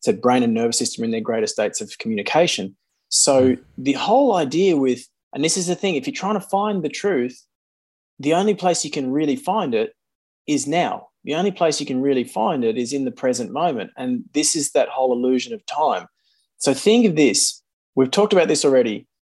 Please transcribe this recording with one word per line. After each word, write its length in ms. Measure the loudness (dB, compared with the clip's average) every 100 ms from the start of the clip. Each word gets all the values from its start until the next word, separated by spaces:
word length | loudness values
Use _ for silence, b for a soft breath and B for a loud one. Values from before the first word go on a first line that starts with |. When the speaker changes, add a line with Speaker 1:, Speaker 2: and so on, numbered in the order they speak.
Speaker 1:
the 100 | -2
brain 300 | 0 2 2
and 100 | 2
nervous 240 | 0 0 -2
system 260 | -4 -4
are 20 | -4
in 60 |
their 100 | -4
greatest 320 | -4 -2 -2
states 280 | -2 -4 -4
of 160 | -10 -10
communication. 760 | -6 -6 0 2 2 -2 -8 -12 _ _ _
So 400 | 0 4 4 4
Speaker 2:
Mm. 80 | 2 -6 -4
Speaker 1:
the 160 | -2
whole 420 | -2 2 4 4 2
idea 400 | 0 2 2 2
with, 320 | 2 -2 -8 _ _
and 100 | -4
this 120 | -2 0
is 120 | -2
the 80 | -2
thing, 200 | -2 -2
if 100 | -6
you're 80 |
trying 260 | -6 -4 -4
to 20 |
find 420 | -2 -2 -2 -2
the 60 | -4
truth, 560 | -4 -2 0 -2 -8 _ _ _ _ _ _ _ -6
the 140 | 0
only 200 | 2 2
place 300 | 2 0 0
you 80 | -2
can 200 | -4 -2
really 260 | 0 0 -2
find 360 | -2 -2 -2
it 200 | -2 -4 -8 _ _ _ _ -4
is 220 | -2 0
now. 400 | 0 0 -4 -12 _
The 100 | -6
only 180 | -2 -2
place 280 | 0 0 0
you 80 | -4
can 140 | -2
really 220 | 0 0
find 400 | -2 -2 -2 0
it 140 | 0 0
is 160 | -4
in 100 | -4
the 80 | -6
present 400 | -2 -2 -2 -4
moment. 380 | -2 -2 -2 -8 -8
And 280 | -6 -6 -4
this 220 | -2 0 -2
is 160 | 0
that 180 | 0 0
whole 220 | 0 0
illusion 420 | 2 2 0 -2
of 120 | -10 -8
time. 420 | -2 0 -2 -6 _ _ _ _ _
So 120 | -2
think 340 | 2 4 4 4
of 80 | 4
this. 480 | 4 4 -2 -4 _ _ _ 0
We've 160 | 2
talked 200 | 2 4
about 160 | 4 4
this 160 | 2
already. 440 | 2 2 2 -4 -12 _